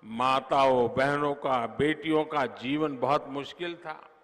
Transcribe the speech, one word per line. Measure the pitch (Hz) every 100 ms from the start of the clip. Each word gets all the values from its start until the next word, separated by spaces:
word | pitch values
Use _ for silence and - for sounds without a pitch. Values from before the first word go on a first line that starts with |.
माताओं | 107 113 127 135 135 143 135 127 120
बहनों | 110 135 143 147
का, | 143 147 131 117
बेटियों | 110 143 151 156 156
का | 156 151 127
जीवन | 151 123 147 156 135
बहुत | 127 147 135
मुश्किल | 135 135 - 175 170
था। | 170 156 - _